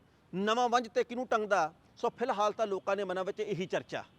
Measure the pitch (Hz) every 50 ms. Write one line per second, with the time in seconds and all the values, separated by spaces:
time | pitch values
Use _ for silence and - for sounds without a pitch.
0 | _ _ _ _ _ - - 180 196 214 220 240 247 240 226 247 247 226 - 262
1 | 233 - 247 240 254 240 254 226 214 202 202 185 165 151 - _ _ - _ -
2 | - 240 - - 233 262 240 196 208 214 196 - 226 208 196 185 - - 196 196
3 | 208 185 180 185 185 180 202 - 214 202 202 147 190 170 - 160 131 - - 123
4 | 92 - _